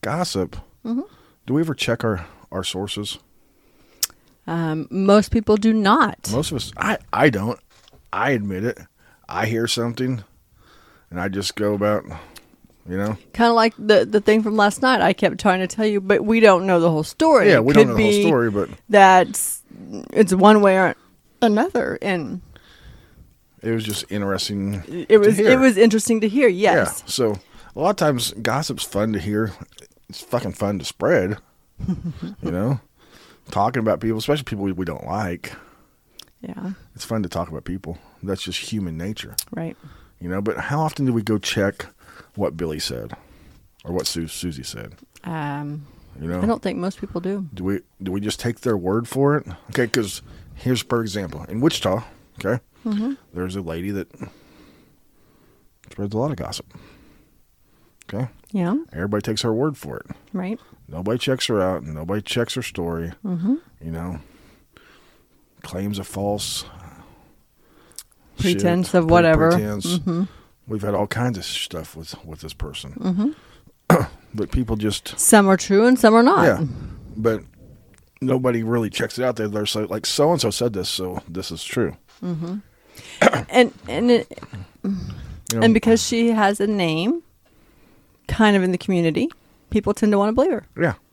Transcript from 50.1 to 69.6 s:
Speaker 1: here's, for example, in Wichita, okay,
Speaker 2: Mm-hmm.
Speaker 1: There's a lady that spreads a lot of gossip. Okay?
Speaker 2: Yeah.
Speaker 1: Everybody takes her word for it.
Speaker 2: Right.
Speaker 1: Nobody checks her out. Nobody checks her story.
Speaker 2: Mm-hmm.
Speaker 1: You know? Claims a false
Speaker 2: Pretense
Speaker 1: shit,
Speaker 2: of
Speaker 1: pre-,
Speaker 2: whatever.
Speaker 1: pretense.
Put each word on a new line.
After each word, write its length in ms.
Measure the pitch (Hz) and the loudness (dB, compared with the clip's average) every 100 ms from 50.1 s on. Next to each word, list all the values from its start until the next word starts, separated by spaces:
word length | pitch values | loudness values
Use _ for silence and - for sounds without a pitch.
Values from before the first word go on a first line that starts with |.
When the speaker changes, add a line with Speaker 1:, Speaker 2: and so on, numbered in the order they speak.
| - - - - - | -6 -16 -20 -20 -8
Speaker 1:
here's, 260 | 127 123 | -2 -2
for 180 | - 120 | -2 -4
example, 440 | 113 101 90 73 80 | -2 -6 -8 -10 -10
in 120 | 104 | 0
Wichita, 420 | 147 - - 92 - - _ - | 0 0 -2 -2 -6 -20 _ -8
okay, 200 | 95 123 _ _ 233 | -4 -4 _ _ -6
Speaker 2:
Mm-hmm. 280 | 208 226 277 _ | -4 -4 -6 _
Speaker 1:
There's 220 | 87 92 95 | -8 -6 -6
a 40 | |
lady 280 | 85 82 92 | -8 -8 -6
that 180 | 98 - - - - _ - - _ _ _ _ _ _ _ _ _ _ _ - | -6 -8 -14 -18 -18 _ -20 -20 _ _ _ _ _ _ _ _ _ _ _ -20
spreads 240 | - 101 | -10 -6
a 40 | 107 | -4
lot 120 | 139 | -4
of 60 | 147 | -4
gossip. 300 | - - - - - - - _ _ _ _ _ _ _ _ _ - | -8 -10 -14 -20 -20 -20 -20 _ _ _ _ _ _ _ _ _ -12
Okay? 200 | 101 127 - _ | -8 -8 -10 _
Speaker 2:
Yeah. 240 | 202 175 254 330 | -4 -2 -2 -6
Speaker 1:
Everybody 300 | 73 202 202 | -6 -4 -2
takes 200 | - 110 | -2 -4
her 100 | 120 | -2
word 240 | 113 151 143 | 0 -2 -4
for 220 | - 62 | -12 -14
it. 80 | - - _ | -14 -18 _
Speaker 2:
Right. 260 | 190 180 220 - - - | -8 -6 -8 -12 -20 -16
Speaker 1:
Nobody 300 | 80 92 123 | -8 -4 -2
checks 280 | - 131 - | 0 -2 0
her 140 | 110 | 0
out. 220 | 92 90 | 0 -2
Nobody 400 | 69 78 82 104 | -6 -10 -4 -6
checks 320 | 101 123 117 | -4 -4 -4
her 80 | - | -4
story. 500 | 117 - 85 82 85 - | -8 -6 -6 -4 -8 -8
Speaker 2:
Mm-hmm. 320 | 208 180 190 285 _ _ | -6 -4 -2 -2 _ _
Speaker 1:
You 60 | - | -10
know? 300 | 165 170 113 - - - _ _ - _ - _ _ _ _ _ _ | -8 -8 -10 -14 -20 -20 _ _ -20 _ -20 _ _ _ _ _ _
Claims 360 | - 90 101 101 | -12 -8 -6 -6
a 60 | |
false 600 | 95 - 101 104 - - - - - - - - _ _ _ _ _ _ _ - - _ _ - | -8 -6 -4 -4 -4 -8 -12 -18 -20 -20 -20 -20 _ _ _ _ _ _ _ -20 -20 _ _ -4
Speaker 2:
Pretense 500 | 190 180 185 175 175 | -2 2 2 2 2
Speaker 1:
shit, 60 | |
Speaker 2:
of 100 | 180 160 | 2 6
Speaker 1:
pre-, 60 | |
Speaker 2:
whatever. 380 | 170 170 160 160 | 6 6 4 4
Speaker 1:
pretense. 360 | 175 | 2